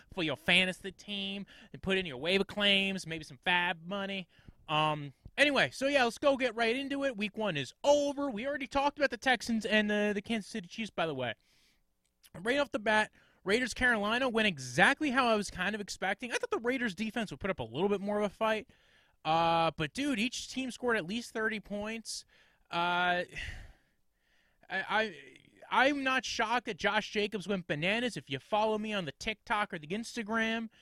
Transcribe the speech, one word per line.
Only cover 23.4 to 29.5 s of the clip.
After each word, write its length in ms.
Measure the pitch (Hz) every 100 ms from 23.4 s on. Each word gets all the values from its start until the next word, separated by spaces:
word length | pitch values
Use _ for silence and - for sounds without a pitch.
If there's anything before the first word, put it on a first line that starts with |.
| - - - - _ _ _ _ _ _ _ _ -
I, 140 | 190 156
I, 260 | 208 220 143 139 - - - -
I'm 320 | 202 262 285
not 220 | 269 262
shocked 400 | - - 220 240
that 140 | 233 180
Josh 320 | 202 208 -
Jacobs 360 | 202 208 208 180
went 200 | 196 -
bananas. 500 | 147 175 226 247 160
If 140 | -
you 80 | 135
follow 400 | - 208 220 214
me 160 | 214
on 100 | 208
the 80 | 170
TikTok 640 | - 220 208 -